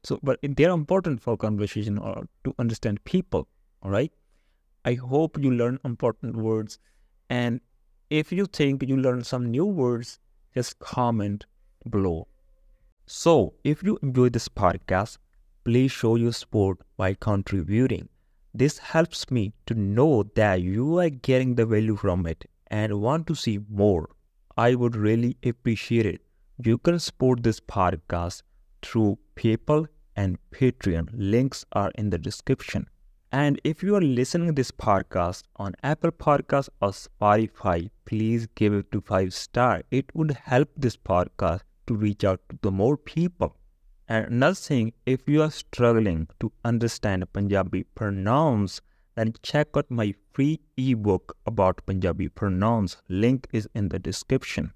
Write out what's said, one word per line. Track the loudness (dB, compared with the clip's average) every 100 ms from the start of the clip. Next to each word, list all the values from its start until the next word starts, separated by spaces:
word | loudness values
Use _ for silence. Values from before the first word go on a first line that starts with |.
So, | -6 -4
but | -2 -2 -2 2
they're | 4
important | 4 0 0 0 -4
for | -4 -2
conversation | -2 -2 -2 -4 -4 -4
or | -6 -10 -12 _
to | -8 -4
understand | -4 -2 -4 -6 -2
people, | -4 -2 -6 -6 _ _ _
all | -2
right? | -2 -2 _ _ _ _ _ _ _
I | -4 -4
hope | -2 0 0 0
you | 0
learn | 2 0 -2 -6
important | -2 -2 -2 -8 -4
words, | -2 -2 -4 -14 _ _ _ _ _
and | -2 -2 -4 _ _ _ _ _
if | -2 0
you | -2 -2
think | 0 0 0
you | -2 0
learn | 0 -2
some | -4 -4 -2
new | 0 0
words, | 0 0 -2 -6 -18 _ _ _
just | -6 -6 -10
comment | -8 -2 0 0 -2 -4 -10 _ _ _ -4
below। | 0 0 -2 -8 _ _ _ _ _ _ _ _
So, | 0 4 6 4 -2
if | -2 0
you | -2 -2
enjoy | 0 4 4
this | 2 -6
podcast, | 2 2 2 -2 -2 -2 -10 _ _ _ _
please | 2 4 2
show | 2 2 2
your | 2
support | -2 -4 0 2 0 _ -4
by | -2
contributing। | -2 -2 -2 0 -2 0 2 2 -2 -8 _ _ _ _
This | 0 0 0
helps | -2 0 0 -4 -4
me | -2 -2 -6 -6
to |
know | -2 0 2 4 4 2 2
that | 2 2
you | 0 -2 0 0
are | 0
getting | -2 0 2 2 2
the | 2
value | 2 2 0
from | 0 0 -2
it | -6 -12 _ _
and | -4 -2 -2 0
want | -2 -2
to | -4
see | -2 -4 -4
more। | 2 4 4 -2 _ _ _ _ 2
I | 2 4
would | 0 0
really | 2 2 0 -2 -4
appreciate | -2 -2 -2 0 0 0
it। | -4 _ _ _ -4 0
You | 2
can | 2 0
support | -4 0 2 2
this | 0 -2
podcast | -6 0 0 0 -6 -6 -4 -8 _ _ _ _
through | -4 2 2 0 _ -2
PayPal | 0 0 0 0 0 _ _ -4
and | -4 -4 _
Patreon। | 0 0 2 -2 -2 -4
Links | -4 0 2 0 -4 -6
are | -4 -4 -4
in | -4
the | -4
description। | -6 -8 -4 -4 -2 -6 -8 _ -20 _ _
And | 0 0 0
if | -2 -2
you | 0 2
are |
listening | 2 2 0 0 0
this | 0 -2
podcast | -2 2 2 2 -2 -2 -4 -16 -10
on | -10 -6
Apple | -4 0 -2
Podcasts | 0 0 0 2 -2 -2 _
or | -4
Spotify, | -4 -18 0 4 4 2 -2 -2 -2 -4 _ -6
please | -2 0 0 -4 0
give | 2
it | 2 -2
to | -6
five | 0 0 0
star। | -4 -6 0 2 0 -2
It | -4 -4
would | -4 -2 -4 0
help | 2 2 0
this | -4 -4
podcast | 0 0 0 -2 -2 -2 -8 _ -6
to | -2
reach | 0 0
out | 0 0 _
to | -4
the | -2
more | 2 2 0
people। | -4 -2 -2 -2 -6 _ _ _ _ _ -4
And | -2 0
another | 2 2 0
thing, | -2 0 0 _ -2
if | -2 2
you | 2
are | 2
struggling | -2 -12 2 4 6 2 0 -4 -6
to | -8 _ -2
understand | 0 -2 -2 -2 -2 -4
Punjabi | -4 0 0 0 -4 -6 -6
pronouns, | -4 -2 0 2 2 2 -2 -4 _ _ _ -4
then | -4 -4
check | -4 -2 0 -2
out | -2
my | -2 -2 -4 _
free | -2 0 -2 _ -4
ebook | 0 2 2 0 -2 -10 -6
about | 0 0 0 -4
Punjabi | -2 -2 -2 -6
pronouns। | -4 -2 0 2 2 -2 -6 -6
Link | 0 2 0 -2
is | -6 -4
in | -4 -4
the | -4
description। | -6 -8 -2 -2 -2 -6 -8